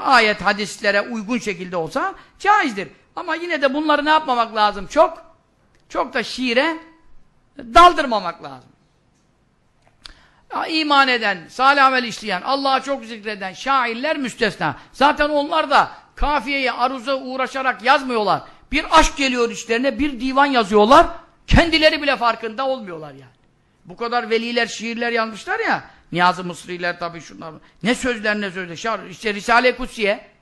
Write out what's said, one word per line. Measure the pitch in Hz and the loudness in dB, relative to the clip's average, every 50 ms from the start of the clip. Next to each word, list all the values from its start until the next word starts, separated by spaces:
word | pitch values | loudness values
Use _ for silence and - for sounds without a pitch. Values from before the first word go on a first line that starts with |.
| - | 0
ayet | - 269 240 226 214 208 208 185 | 4 4 6 6 4 0 0 0
hadislere | 196 208 196 214 - - - - 208 202 202 | -2 0 0 -4 -6 -8 -4 -2 0 0 0
uygun | - 247 240 220 208 190 247 233 | -2 -2 -6 -8 -6 -4 -6 -4
şekilde | - 214 190 165 185 180 175 | -4 -6 -8 -8 -10 -8 -6
olsa | 180 160 151 - 269 339 392 - - - _ _ _ | -6 -6 -4 -4 -4 -4 -4 -6 -10 -18 _ _ _
caizdir. | - 381 415 427 370 277 208 196 180 135 - _ _ _ _ | 0 2 2 2 2 0 -4 -6 -10 -12 -14 _ _ _ _
Ama | - 349 349 320 | -12 -8 -6 -6
yine | 330 339 349 330 294 277 | -6 -4 -6 -4 0 0
de | 269 254 | 0 0
bunları | 294 311 302 294 294 285 | 0 0 0 0 0 2
ne | 302 | 2
yapmamak | 311 311 311 269 247 240 226 214 208 | 2 2 2 0 0 0 0 -2 0
lazım? | 220 208 208 202 202 202 | 0 0 0 0 -4 -10
Çok, | - - 285 330 320 - - - - _ _ _ _ _ _ _ _ _ _ _ _ | -2 4 4 4 4 2 -6 -18 -20 _ _ _ _ _ _ _ _ _ _ _ _
çok | - - - 254 247 | -6 -4 -4 -4 -4
da | 262 214 | -6 -6
şiire | - - - 254 254 233 247 285 330 320 320 - - _ _ _ - - - - _ _ _ _ _ _ 285 | -6 -6 -4 -4 0 0 2 0 0 -2 -4 -10 -18 _ _ _ -20 -20 -20 -20 _ _ _ _ _ _ -18
daldırmamak | 269 233 226 339 349 359 339 320 294 262 233 208 185 170 165 - 160 | -18 2 6 8 8 8 8 4 -2 -2 -2 -4 -4 -6 -8 -10 -14
lazım. | 147 135 127 120 _ _ _ _ _ _ _ _ _ _ _ _ _ _ _ _ _ _ _ _ _ _ _ _ _ _ _ _ - - _ _ _ _ _ _ _ - | -16 -16 -18 -20 _ _ _ _ _ _ _ _ _ _ _ _ _ _ _ _ _ _ _ _ _ _ _ _ _ _ _ _ -20 -20 _ _ _ _ _ _ _ -6
Ya, | - - | -6 -4
iman | - 320 320 311 294 285 277 269 262 | -2 -2 -2 0 2 4 4 4 4
eden, | 247 233 226 208 196 175 160 - | 2 0 0 -2 -2 -4 -8 -14
salih | - - 254 269 285 285 269 | -4 2 2 4 4 6 4
amel | 262 262 254 240 | 4 4 2 -2
işleyen, | 233 190 - 208 214 190 180 - | -4 -8 -10 -6 -6 -6 -4 -2
Allah'a | 226 269 277 277 269 269 262 269 | -2 -2 -2 0 0 0 -2 -2
çok | 277 277 262 226 | -4 -6 -6 -6
zikreden | 220 240 226 202 220 214 196 196 190 180 | -12 -14 -12 -10 -10 -10 -8 -10 -12 -12
şairler | - - 262 277 269 247 233 226 233 262 302 320 294 | -10 -4 -2 0 0 0 -2 -4 -4 -4 -4 -2 -2
müstesna. | 269 226 - - 226 202 - - 180 156 135 - - - _ | -4 -6 -4 -2 -2 -2 -2 -2 -4 -4 -4 -6 -12 -20 _
Zaten | - 262 285 294 285 294 294 | 2 2 2 4 2 0 0
onlar | 302 294 285 302 349 320 302 269 | 2 0 0 0 0 -2 0 4
da | 277 226 170 - - - - _ _ | 4 4 4 2 -2 -12 -20 _ _
kafiyeye, | - 226 277 294 285 202 262 285 277 262 240 - | -2 -2 0 0 0 -2 -2 -2 -2 -2 -2 0
aruza | - 240 262 269 262 220 277 277 269 | 0 -2 -2 -2 -4 -4 -4 -4 -4
uğraşarak | 269 254 254 262 262 247 - 269 262 262 240 - 208 | -4 -6 -4 -4 -4 -4 -4 -4 -2 -2 -4 -2 2
yazmıyorlar. | 247 277 294 269 254 247 220 208 190 165 139 - - - - _ _ - | 2 2 4 2 0 -2 0 2 2 0 0 -2 -10 -20 -20 _ _ -4
Bir | 294 320 - - 320 | -4 -2 4 6 6
aşk | 302 311 311 | 6 6 2
geliyor | - 277 262 247 247 233 226 | 0 -2 0 0 0 0 -2
içlerine, | 214 - - - 226 233 262 277 233 214 | -2 -6 -6 -4 -2 0 0 -2 0 0
bir | 277 302 277 220 | -2 -4 -4 -4
divan | 247 262 254 269 285 | -4 -2 2 2 2
yazıyorlar. | 285 269 240 226 180 214 208 208 214 277 320 339 - - - - _ _ _ _ | 4 4 0 0 4 4 6 8 8 8 8 8 6 0 -8 -18 _ _ _ _
Kendileri | - - 247 339 339 311 320 311 311 320 302 302 | 4 4 4 6 4 2 4 4 4 4 4 0
bile | 277 262 | 0 0
farkında | 196 233 233 226 233 226 226 220 220 269 | 2 2 0 0 0 -6 -8 -6 -4 -2
olmuyorlar | 269 262 262 214 190 170 160 156 147 139 | -2 -2 -4 -6 -12 -12 -14 -14 -16 -18
yani. | 139 131 123 _ _ _ _ _ _ _ _ _ _ _ | -20 -20 -20 _ _ _ _ _ _ _ _ _ _ _
Bu | - 180 | -20 -12
kadar | - 233 233 240 240 226 214 | -8 -6 -2 -2 -2 -2 0
veliler | 226 226 226 233 240 240 233 | -2 -2 -2 -2 0 -2 -2
şiirler | 202 - - 208 226 233 226 240 240 233 | -2 -4 -8 -8 -8 -6 -4 -4 -2 -2
yazmışlar | 233 226 226 214 190 - 349 392 440 | -2 -2 -4 -6 -12 -8 -6 -4 -4
ya, | 453 359 220 156 - - - _ _ _ - | -2 -2 -2 -2 -4 -10 -20 _ _ _ 0
Niyazi | 170 180 180 180 175 185 | 2 2 2 2 0 -6
Mısri'ler | 175 170 - - - 180 175 175 175 170 170 | -10 -10 -10 -12 -12 -10 -6 -6 -6 -6 -6
tabii | 175 170 165 170 | -8 -10 -10 -12
şunlar. | 147 - - - 160 160 156 - - _ _ _ - | -16 -18 -20 -18 -18 -18 -18 -20 -20 _ _ _ -2
Ne | 202 254 | -2 -2
sözler, | - - 254 240 220 208 220 208 208 | -2 -2 -4 -6 -4 -4 -4 -4 -4
ne | 208 196 | -4 -8
sözler. | 175 190 185 170 170 | -8 -10 -10 -10 -12
Şar-, | 151 - 233 220 196 - | -8 -6 -6 -6 -6 -8
işte | 185 185 - - 220 202 | -14 -18 -8 -6 -6 -6
Risale-i | 202 185 - 233 240 247 254 240 | -4 -2 2 2 4 4 2 0
Kutsiye, | 247 254 - - 233 214 196 208 269 - - _ _ | 0 -6 -10 -6 -4 -2 -2 -2 -2 -6 -16 _ _